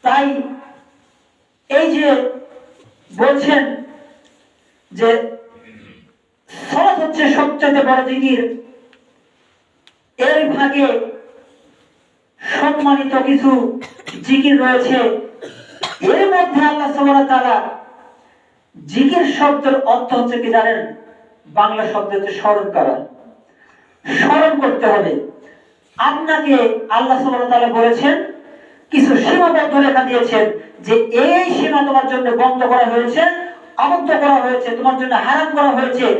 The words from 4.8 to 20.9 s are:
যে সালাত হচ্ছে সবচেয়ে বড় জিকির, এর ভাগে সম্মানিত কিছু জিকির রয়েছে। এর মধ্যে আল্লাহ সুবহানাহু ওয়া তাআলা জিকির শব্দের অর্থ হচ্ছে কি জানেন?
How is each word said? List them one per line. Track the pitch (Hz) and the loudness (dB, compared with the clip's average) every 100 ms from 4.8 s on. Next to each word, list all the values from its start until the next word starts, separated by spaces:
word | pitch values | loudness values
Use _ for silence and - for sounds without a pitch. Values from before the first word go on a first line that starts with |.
| _ | _
যে | 180 226 226 - - - - - - - - _ _ _ _ _ - - | -2 0 0 -4 -14 -20 -20 -20 -20 -20 -20 _ _ _ _ _ -18 -6
সালাত | 294 381 339 | 2 2 2
হচ্ছে | 311 - 285 - | -2 0 0 2
সবচেয়ে | 285 294 285 285 262 | 0 0 0 2 2
বড় | 254 262 | 2 0
জিকির, | 262 262 233 226 - - - _ _ _ _ _ _ _ _ _ _ _ _ _ - | -2 0 0 -2 -8 -16 -20 _ _ _ _ _ _ _ _ _ _ _ _ _ -2
এর | 269 311 311 269 | 0 2 0 0
ভাগে | 277 285 277 226 226 - - - _ _ _ _ _ _ _ _ _ _ - - | 0 2 0 0 -6 -12 -20 -20 _ _ _ _ _ _ _ _ _ _ -8 -2
সম্মানিত | 285 294 285 285 269 269 262 | -2 0 0 0 0 -2 0
কিছু | 277 277 262 233 - - - - - - | 2 2 2 -2 -6 -14 -20 -18 -16 0
জিকির | 269 285 277 | 0 4 2
রয়েছে। | 254 247 247 254 233 - - - - - - - - - 370 | 2 0 0 0 0 -2 -8 -18 -20 -20 -20 -14 -12 -4 0
এর | - 392 | 2 2
মধ্যে | 370 349 285 302 | 2 2 2 2
আল্লাহ | 294 285 | 0 -4
সুবহানাহু | 277 277 277 | 0 2 4
ওয়া | 277 | 4
তাআলা | 262 247 220 - - - - - _ _ _ _ _ _ - 147 | 2 2 0 -2 -12 -20 -20 -20 _ _ _ _ _ _ -20 -8
জিকির | 220 277 349 320 277 | 0 2 2 0 0
শব্দের | 294 285 277 269 233 | 0 2 0 0 0
অর্থ | 220 - | 0 0
হচ্ছে | 247 240 240 | -2 -2 -4
কি | 226 226 | 0 2
জানেন? | 226 220 - | 2 -2 -6